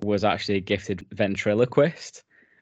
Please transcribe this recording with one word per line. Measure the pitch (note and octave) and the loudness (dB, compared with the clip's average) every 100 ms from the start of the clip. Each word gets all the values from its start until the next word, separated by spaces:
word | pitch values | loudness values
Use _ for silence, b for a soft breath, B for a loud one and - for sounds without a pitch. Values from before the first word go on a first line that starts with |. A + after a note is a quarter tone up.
was | G2+ G2+ | -2 2
actually | G#2 F#2 - G2+ | 2 0 0 -2
a | |
gifted | F#2+ G2+ - F#2 - | 0 -2 -2 -8 -6
ventriloquist | G2+ G2+ G2 G#2+ G#2 B2 - D3+ - - - b b b b | -2 -2 0 0 2 2 4 2 0 -14 -20 b b b b